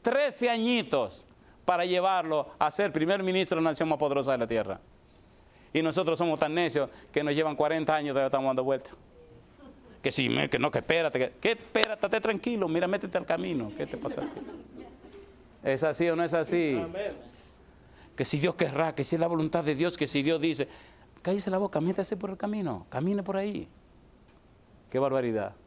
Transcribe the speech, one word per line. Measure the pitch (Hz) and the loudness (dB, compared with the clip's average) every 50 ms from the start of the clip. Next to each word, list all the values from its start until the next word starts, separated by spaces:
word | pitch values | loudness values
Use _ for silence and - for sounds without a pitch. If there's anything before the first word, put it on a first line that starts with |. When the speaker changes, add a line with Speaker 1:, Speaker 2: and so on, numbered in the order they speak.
Speaker 1:
Trece | _ 240 254 269 294 277 226 - 240 240 | _ 2 2 2 2 0 0 0 0 0
añitos | 233 226 226 233 247 240 190 - - 139 120 98 - - - - - - - - - - - | 2 2 2 2 2 2 0 0 0 0 0 0 -4 -12 -18 -20 -20 -20 -20 -20 -20 -6 0
para | - 180 170 175 | 0 2 2 2
llevarlo | 180 180 180 180 190 190 185 165 160 156 151 135 - - - | 0 0 2 2 2 0 0 0 0 -2 -2 -2 -4 -2 0
a | - 151 | 0 0
ser | - - 202 196 143 | 2 0 -2 0 2
primer | 147 151 165 196 202 190 | 0 2 2 0 0 0
ministro | 185 185 190 185 - 180 | 0 2 2 2 2 0
de | 160 160 | 0 2
la | 165 | 0
nación | 156 - 165 160 | 2 0 0 0
más | 156 143 | 2 2
poderosa | 151 143 139 139 131 131 135 | 2 2 2 2 2 2 0
de | 123 | 0
la | 120 | 0
tierra. | 110 117 113 104 92 95 - - - - - - - - - - - - - - - - - - - - | 0 0 -2 -2 -2 -6 -10 -10 -20 -20 -20 -20 -20 -20 -20 -20 -20 -20 -20 -20 -20 -20 -20 -20 -4 -2
Y | 151 160 | 0 0
nosotros | 160 147 131 - 156 160 | 2 2 2 2 2 2
somos | 147 175 170 156 147 | 2 2 2 2 2
tan | 160 147 151 | 2 0 2
necios | 170 175 160 139 147 139 - - - - - - | 0 0 2 0 0 -2 -2 -6 -16 -20 -2 -2
que | 147 151 | 0 0
nos | 151 143 | 2 2
llevan | 147 160 156 147 | 2 2 0 2
cuarenta | - 151 151 160 160 160 - 156 | 2 2 2 2 0 2 2 2
años, | 156 147 147 135 | 2 2 0 0
todavía | 135 135 135 | 2 2 2
estamos | 135 135 135 | 2 2 2
dando | 135 131 127 127 | 2 2 2 2
vueltas. | 131 135 131 135 - - - - - - - - - - - - - - - - - - - - - - - | 0 0 -2 -2 -10 -20 -20 -20 -20 -20 -20 -20 -20 -20 -20 -20 -20 -20 -20 -20 -20 -20 -20 -20 -20 -20 -6
Que | - 135 | -4 -2
sí, | - - 135 117 | 0 2 2 2
me, | 117 131 147 139 | 2 0 0 0
que | - 131 | 0 0
no, | 127 147 | 0 2
que | - 127 | 0 -2
espérate, | - - 160 170 165 151 - 127 | 0 2 0 2 2 0 0 0
que, | 127 127 - - | 0 -2 -2 -2
que | - 208 | 0 0
espérate, | 233 226 - - - 226 208 - 214 - - | 0 0 -6 -4 0 0 6 6 6 6 6
esté | 202 202 220 | 0 0 0
tranquilo, | - 220 214 190 - 247 240 220 185 | 0 0 -2 0 -2 -2 -2 0 0
mira, | 165 156 165 180 180 | 0 0 0 2 0
métete | 190 202 - 202 180 185 | 0 -2 -4 -4 -4 -4
al | - | -2
camino, | - 170 170 180 190 175 139 113 104 101 | -2 -2 -2 -2 -2 -2 -2 -4 -4 -6
¿qué | - - | -8 -8
te | - - 120 | -8 -6 -8
pasa | 113 117 - - 143 | -8 -6 -6 -6 -8
a | |
ti? | - - - - - - - - - - - - - - - - - - - - - - - - - - - - | -8 -10 -10 -12 -12 -14 -16 -16 -18 -18 -18 -18 -18 -20 -20 -20 -20 -20 -20 -20 -20 -20 -20 -20 -20 -20 -8 -2
¿Es | - 135 131 156 | -2 -2 0 0
así | 156 147 - 170 170 | -2 0 2 0 0
o | 165 | 2
no | 160 170 | 0 0
es | 165 139 | 0 0
así? | 170 156 - 165 175 170 151 135 120 120 | 0 0 0 0 0 2 2 0 0 -2
Speaker 2:
Amén. | - - 190 208 196 - - - - - - - - - - - - - - - - - - - - - | -4 -6 -6 -8 -8 -8 -10 -16 -20 -20 -20 -20 -20 -20 -20 -20 -20 -20 -20 -20 -20 -20 -20 -20 -20 -4
Speaker 1:
Que | - 135 | -2 0
si | - - 151 | 0 2 2
Dios | 139 180 - | 2 0 2
querrá, | - 180 151 135 139 160 160 147 | 2 0 0 2 0 0 0 0
que | - 139 | -2 -2
si | - - | 0 2
es | 165 | 2
la | 165 | 2
voluntad | 170 170 160 156 156 156 170 165 | 2 2 0 0 0 0 0 0
de | 147 151 | 0 0
Dios, | 131 160 180 180 175 | 2 0 0 0 -2
que | 151 | -4
si | 135 - 143 139 | -2 0 0 2
Dios | 151 165 160 | 2 2 2
dice, | 143 165 156 127 139 - - - - - - - - - - - | 0 0 0 0 -4 -6 -6 -20 -20 -20 -20 -20 -20 -20 -20 -10
cállese | - 175 190 202 196 - | -4 -2 -2 -2 -2 -2
la | 185 190 | -2 0
boca, | 202 190 - 156 156 | -2 0 0 0 0
métase | 175 190 - 190 - - | 0 0 -2 -2 -4 -4
por | 185 185 196 | -6 -6 -8
el | 190 185 | -8 -6
camino, | - 208 208 214 196 160 117 92 85 - | -4 -4 -4 -2 -4 -4 -4 -6 -8 -8
camine | - 127 143 180 202 202 190 | -6 -2 0 0 0 0 -2
por | 190 196 | -2 -4
ahí. | 190 196 208 202 - - - - - - - - - - - - - - - - - - - - - - - - - - - | -2 -2 -4 -4 -6 -8 -10 -16 -20 -20 -20 -20 -20 -20 -20 -20 -20 -20 -20 -20 -20 -20 -20 -20 -20 -20 -20 -20 -20 -20 -4
Qué | - 127 | 0 0
barbaridad. | 135 139 131 135 123 120 110 110 101 98 - - - | 0 2 2 0 0 0 0 0 -2 -4 -6 -12 -20